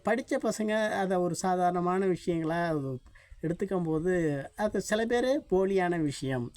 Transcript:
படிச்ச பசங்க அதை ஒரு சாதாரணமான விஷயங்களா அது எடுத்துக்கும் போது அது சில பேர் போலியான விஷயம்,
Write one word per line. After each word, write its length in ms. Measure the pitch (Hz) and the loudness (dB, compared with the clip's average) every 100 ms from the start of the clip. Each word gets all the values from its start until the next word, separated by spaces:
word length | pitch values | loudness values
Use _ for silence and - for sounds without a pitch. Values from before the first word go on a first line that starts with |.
| - | 0
படிச்ச 240 | 233 - 269 | 0 0 -2
பசங்க 460 | 233 214 214 214 214 | -2 -2 -2 0 0
அதை 280 | 196 190 185 | 0 0 2
ஒரு 180 | 175 165 | 0 0
சாதாரணமான 720 | 185 180 180 180 175 185 190 | 0 2 2 2 0 2 2
விஷயங்களா 600 | 170 - 165 156 170 170 | 0 0 -2 0 0 0
அது 340 | 151 135 127 - - - - | -2 -2 -6 -10 -20 -20 -8
எடுத்துக்கும் 420 | 160 175 202 147 | -6 -4 -2 -2
போது 600 | 139 156 175 185 160 143 143 - | 0 0 0 2 2 0 -4 -4
அது 260 | 208 214 | -2 -2
சில 240 | - 214 226 | -2 0 0
பேர் 200 | 240 254 | 0 2
போலியான 760 | 294 - 185 190 190 175 175 | 0 0 2 2 2 2 2
விஷயம், 500 | 151 - 135 127 120 | 0 -2 -2 -2 -4